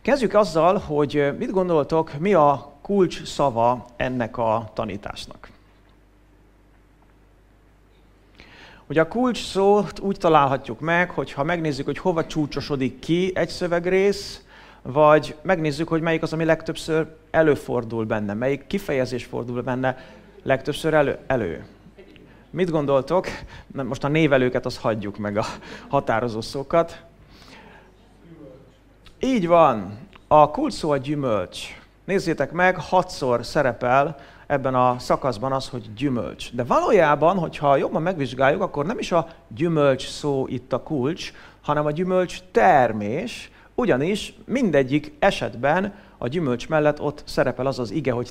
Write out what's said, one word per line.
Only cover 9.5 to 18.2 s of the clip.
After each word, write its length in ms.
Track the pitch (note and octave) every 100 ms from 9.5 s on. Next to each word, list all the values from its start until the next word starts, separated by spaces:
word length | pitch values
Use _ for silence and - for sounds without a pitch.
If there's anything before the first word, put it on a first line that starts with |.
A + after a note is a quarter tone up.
| F#3+ G3 G#3 E3+ -
úgy 180 | G3 G3
találhatjuk 640 | F3 D#3 C#3 C3+ - A2
meg, 300 | D3+ E3+ F3
hogyha 340 | - C3+ -
megnézzük, 420 | C#3+ F3 D#3+ C3+ C#3
hogy 120 | C#3
hova 280 | F#3 E3 D#3
csúcsosodik 760 | D#3+ C#3+ - - C#3+ C3 -
ki 320 | - E3+ F#3 F#3
egy 140 | E3+
szövegrész, 920 | - F3+ F3 F3 F#3 G3 G3+ - - - - - -
vagy 540 | C3 C3 D3+ D#3 C3+ -
megnézzük, 460 | - F#3 D#3 C#3 E3
hogy 140 | E3
melyik 200 | E3 E3
az, 120 | D#3+
ami 120 | D#3+ D#3+
legtöbbször 680 | D#3 - D#3 - D#3+ D#3 - _
előfordul 720 | D#3+ D#3 C#3+ - B2 A2+ A2+ A2
benne, 280 | A2